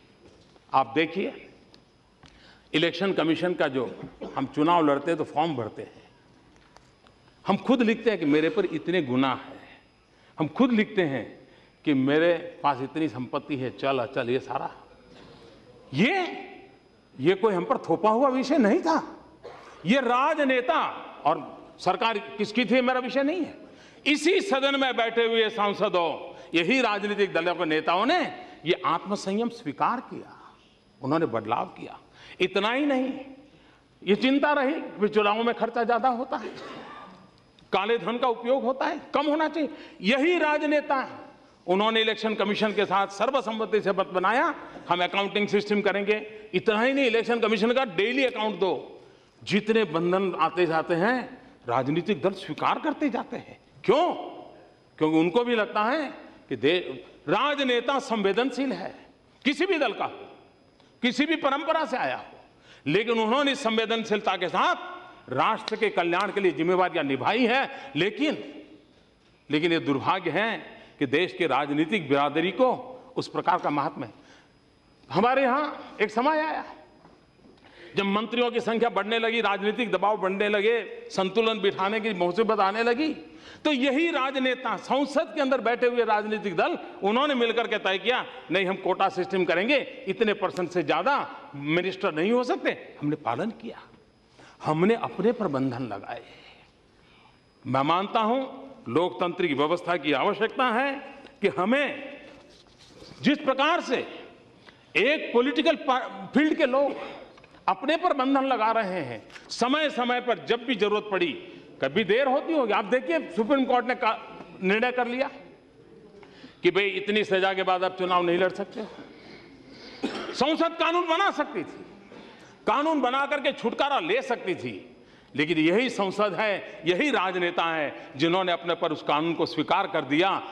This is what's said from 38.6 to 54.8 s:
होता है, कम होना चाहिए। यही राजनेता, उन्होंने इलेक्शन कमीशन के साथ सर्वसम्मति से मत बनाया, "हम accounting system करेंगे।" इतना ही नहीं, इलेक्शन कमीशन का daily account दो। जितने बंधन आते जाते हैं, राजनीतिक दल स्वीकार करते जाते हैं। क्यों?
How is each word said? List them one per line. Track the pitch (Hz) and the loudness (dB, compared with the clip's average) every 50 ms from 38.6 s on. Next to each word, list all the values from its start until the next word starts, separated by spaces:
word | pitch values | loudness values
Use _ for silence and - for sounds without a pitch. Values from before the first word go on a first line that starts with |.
| 220 | 2
होता | 240 262 269 302 | -2 -2 0 -2
है, | 294 - - - - - | -2 -2 -4 -8 -4 -2
कम | 277 294 | 0 0
होना | 302 285 330 311 302 | 2 2 2 0 0
चाहिए। | 302 330 294 - - - - - - - | 0 -2 -4 -4 -4 -10 -18 -20 -14 -4
यही | 180 190 262 269 277 349 359 339 | 0 2 2 4 4 4 4 4
राजनेता, | 311 302 302 302 302 294 302 294 285 294 285 262 233 - - - - - - - - - - _ - | 2 2 2 2 2 2 2 2 2 2 0 0 0 -4 -10 -14 -16 -18 -20 -20 -20 -20 -20 _ -2
उन्होंने | - 180 196 214 220 226 226 | 0 2 2 4 2 4 2
इलेक्शन | 220 220 214 - 214 220 214 | 2 2 0 0 0 -2 0
कमीशन | - 196 202 202 - 214 214 190 | 0 0 0 2 2 0 0 2
के | 202 196 | 0 0
साथ | - 180 196 196 | 2 2 2 2
सर्वसम्मति | 190 - - 214 262 269 262 233 214 220 220 220 - 214 208 | 0 0 -2 0 2 2 0 0 -2 -4 -4 -4 0 0 0
से | - 185 | 2 2
मत | 196 180 190 | 0 0 -2
बनाया, | - 180 185 185 190 220 262 320 320 - - - - - - - - | 0 0 0 2 2 2 2 2 0 -2 -4 -10 -16 -16 -12 -2 -2
"हम | 175 180 180 | 0 2 2
accounting | 175 - 196 202 190 - 208 208 | 0 0 0 -2 0 0 0 0
system | - 180 208 196 202 208 202 | 2 2 0 2 2 0 2
करेंगे।" | 196 196 190 202 202 196 214 214 214 - - - - - - | 2 2 0 0 0 0 0 -2 -2 -10 -16 -18 -14 -4 -4
इतना | 180 - 226 214 214 | 0 2 2 2 4
ही | 233 262 269 | 2 2 2
नहीं, | 277 277 | 2 2
इलेक्शन | 233 220 226 220 214 240 233 | 2 2 2 2 2 0 2
कमीशन | 220 208 226 196 202 233 247 | 2 2 2 2 2 2 2
का | 262 269 | 2 0
daily | 226 165 175 202 233 247 277 269 | 0 0 0 0 2 2 2 0
account | 240 - 214 214 220 202 | 0 0 0 -2 -2 0
दो। | 170 190 180 147 123 - - - - - - - - _ _ _ - 113 | 0 0 0 0 -2 -6 -12 -18 -20 -20 -20 -20 -20 _ _ _ -16 -6
जितने | 113 156 208 208 220 220 226 214 | 0 0 2 2 4 2 2 2
बंधन | 156 151 165 170 175 185 190 196 185 175 | 2 0 0 2 2 2 2 2 0 0
आते | - 160 160 156 180 180 | 0 0 0 2 2 2
जाते | 156 165 160 156 - 175 | 2 2 0 2 0 0
हैं, | 165 185 226 254 254 208 - - - - - - - - | 2 2 2 2 0 -4 -8 -12 -18 -20 -20 -20 -14 -6
राजनीतिक | 120 117 131 127 135 156 175 175 208 208 151 | -2 0 0 0 0 0 -2 0 -2 -2 0
दल | 143 190 | 0 -2
स्वीकार | 196 - - - 147 - - 139 190 247 | -2 -2 -10 -10 -6 -2 0 0 0 0
करते | - 311 277 - 311 269 | -2 -4 -2 0 -2 -2
जाते | 196 240 233 - 240 | -2 -2 -6 -6 -10
हैं। | 190 - - 113 - _ _ _ - - | -14 -14 -14 -20 -20 _ _ _ -8 2
क्यों? | - 220 294 359 330 254 - - - - - - - - - - - - _ | 2 4 4 4 2 0 -4 -8 -12 -14 -16 -18 -20 -20 -20 -20 -20 -20 _